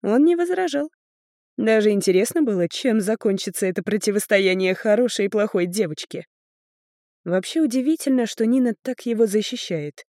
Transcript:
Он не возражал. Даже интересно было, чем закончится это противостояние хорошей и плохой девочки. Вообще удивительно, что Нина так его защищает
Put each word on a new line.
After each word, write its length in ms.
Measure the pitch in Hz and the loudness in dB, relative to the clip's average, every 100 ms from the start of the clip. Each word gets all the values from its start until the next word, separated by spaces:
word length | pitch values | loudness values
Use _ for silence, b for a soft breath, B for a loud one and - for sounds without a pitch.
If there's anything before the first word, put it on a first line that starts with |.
Он 220 | 196 233 | 2 4
не 120 | 311 339 | 4 4
возражал. 540 | 349 359 370 277 302 _ _ _ _ _ _ - | 0 -2 -2 -4 -6 _ _ _ _ _ _ -4
Даже 340 | 220 220 214 | 2 4 4
интересно 520 | 202 190 185 220 339 | 2 2 2 2 0
было, 260 | 277 196 170 | 0 0 -2
чем 320 | - 262 220 | -2 0 0
закончится 680 | 190 220 220 196 - 175 190 | 0 -2 -2 -2 -4 -4 -4
это 160 | 185 | -2
противостояние 920 | 185 208 214 202 - 202 190 185 190 | -2 -2 0 -2 2 2 2 2 0
хорошей 500 | 185 220 208 247 - | 0 0 2 2 0
и 40 | 202 | -2
плохой 380 | 214 208 196 175 | 0 0 0 -2
девочки. 580 | 185 185 151 - - - _ _ _ _ _ _ _ _ _ | -2 -4 -4 -12 -14 -16 _ _ _ _ _ _ _ _ _
Вообще 360 | - 180 185 320 | -4 -2 -2 0
удивительно, 680 | 302 247 262 320 - 262 226 | 0 0 0 -2 0 0 0
что 200 | - 226 | 0 0
Нина 280 | 254 247 220 | 2 2 -2
так 240 | - 247 - | -8 -8 -4
его 200 | 220 226 | 2 2
защищает 760 | 208 208 247 - 165 147 - - | 2 -2 -8 -6 -6 -8 -14 -20